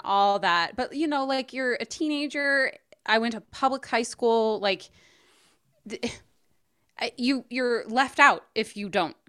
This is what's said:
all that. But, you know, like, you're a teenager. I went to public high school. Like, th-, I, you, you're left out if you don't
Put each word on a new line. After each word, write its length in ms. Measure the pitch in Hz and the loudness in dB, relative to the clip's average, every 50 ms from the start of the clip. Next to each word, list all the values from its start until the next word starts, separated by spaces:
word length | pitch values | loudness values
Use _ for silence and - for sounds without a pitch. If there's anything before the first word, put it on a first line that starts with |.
| - | -4
all 340 | - 196 196 202 202 202 202 | 0 2 4 4 4 4 4
that. 360 | 196 185 170 170 170 - - | 2 2 2 2 2 0 -2
But, 180 | - 247 - - | -4 -6 -4 -4
you 120 | 277 320 | -2 -2
know, 180 | 320 294 277 269 | -2 0 -2 -2
like, 280 | 269 269 262 262 262 - | 0 -2 -2 -4 -4 -6
you're 220 | 254 262 247 240 | -4 -2 -2 -2
a 100 | - 226 | -4 -4
teenager. 840 | - - - 330 302 302 285 294 294 - 294 285 277 277 277 262 - - - _ _ - - - | -8 -6 -4 -4 -2 -2 -2 -4 -4 -4 -4 -2 0 2 2 0 0 -2 -8 _ _ -20 -10 -2
I 120 | - 214 226 | 0 2 2
went 140 | 226 233 226 | 2 0 -4
to 60 | 220 | -6
public 460 | 175 _ - - - 269 254 269 - | -10 _ -6 -2 0 0 0 -2 -4
high 160 | - - 240 247 | -2 -2 -2 -2
school. 560 | 240 - - - 233 226 226 220 220 220 196 | -2 -4 -2 2 2 4 4 2 2 0 0
Like, 300 | 190 202 190 180 - - _ _ _ _ _ _ _ _ _ _ _ _ _ _ _ _ _ _ _ 214 | 0 -2 -2 -2 -4 -12 _ _ _ _ _ _ _ _ _ _ _ _ _ _ _ _ _ _ _ -14
th-, 240 | 226 - - 233 - - - _ _ _ _ _ _ _ _ _ _ _ _ _ _ - | -10 -8 -8 -8 -8 -10 -16 _ _ _ _ _ _ _ _ _ _ _ _ _ _ -10
I, 140 | - 233 - | -10 -8 -6
you, 280 | - 240 247 277 262 - - | -2 -2 0 0 -2 -4 -6
you're 360 | 240 254 254 247 240 220 - | -6 -4 -2 -2 -2 -2 -4
left 320 | - 220 247 269 254 - - | -2 -2 0 0 0 4 6
out 260 | 294 277 208 - - _ - | 6 6 6 4 -2 _ -4
if 200 | 220 214 - - | -4 -4 -4 -6
you 120 | 202 202 196 | -10 -8 -2
don't 280 | 165 202 175 151 - - _ | 0 0 0 0 -2 -8 _